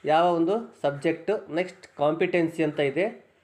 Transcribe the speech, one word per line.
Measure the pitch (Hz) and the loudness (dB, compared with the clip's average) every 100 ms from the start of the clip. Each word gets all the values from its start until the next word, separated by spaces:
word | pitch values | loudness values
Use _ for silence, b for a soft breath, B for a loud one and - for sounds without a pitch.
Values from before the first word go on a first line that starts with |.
ಯಾವ | 143 156 175 | 4 4 4
ಒಂದು | 170 170 220 226 - | 2 2 0 -4 -4
ಸಬ್ಜೆಕ್ಟು. | 143 143 165 160 - 208 - | -4 0 -2 -2 -4 -4 -4
ನೆಕ್ಸ್ಟ್ | 156 180 - - - | -6 -6 -10 -20 -2
ಕಾಂಪಿಟೆನ್ಸಿ | 147 160 180 180 165 165 | 0 2 0 2 0 0
ಅಂತ | 156 147 | -2 0
ಇದೆ | 143 139 214 226 _ _ | -2 0 -2 -4 _ _